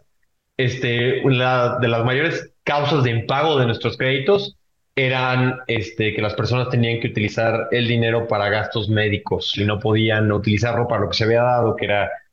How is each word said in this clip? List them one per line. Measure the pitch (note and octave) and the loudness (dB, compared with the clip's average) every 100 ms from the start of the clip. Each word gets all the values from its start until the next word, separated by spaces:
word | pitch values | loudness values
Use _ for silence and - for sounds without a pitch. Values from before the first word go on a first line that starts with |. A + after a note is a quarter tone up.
| - _ _ _ _ - | -14 _ _ _ _ -4
este, | B2 C3 B2 A#2 B2 B2 C#3 | -2 -2 -2 0 0 0 2
la, | B2 B2+ B2+ A#2+ A#2+ | 2 2 2 0 0
de | A#2+ | 0
las | A#2 | 0
mayores | A#2+ C3 E3 - - _ | 0 0 -2 -4 -10 _
causas | - D3 D3 D3+ | -4 -2 0 2
de | B2+ | 2
impago | A#2 G#2+ C3+ D#3 C#3+ | 0 -2 0 2 2
de | A#2 | 0
nuestros | A2 A#2 - | -2 -4 -2
créditos | C3 C3+ C#3 G3+ G3+ - _ _ _ - | -2 0 2 0 0 -12 _ _ _ -2
eran, | C3 B2+ B2+ B2+ B2+ B2 - | 0 0 0 2 0 -2 -4
este, | A#2 G2+ - G#2+ A2 | -4 -4 -2 -2 -2
que | |
las | G#2+ | -2
personas | - G#2+ B2 B2 | -2 0 0 0
tenían | A#2+ A#2 A#2 | 0 0 0
que | A#2+ | -4
utilizar | G#2+ G#2 - A2+ A2+ - | -2 -2 0 0 0 0
el | A#2+ A#2 | 0 0
dinero | A#2+ A2+ A#2 - | 2 2 0 0
para | G#2 G2+ | 0 0
gastos | G#2+ G#2+ A2+ G#2 | 0 -2 -4 0
médicos | G#2+ G#2+ G2+ - F2+ - - | 0 0 -2 -2 -4 -2 -2
y | |
no | G#2 G#2 | -2 0
podían | A2 G#2+ A2 G#2+ G#2+ | 0 2 2 2 2
utilizarlo | G#2 G#2 G#2 A#2+ A#2 A#2+ | 2 2 2 0 0 0
para | G#2+ | 0
lo | G2+ | -2
que | - | 0
se | A2 | 2
había | A#2 | 4
dado, | B2 B2 A2+ - | 4 2 2 0
que | G2+ | 0
era | G#2 F#2+ - - | 0 -2 -6 -16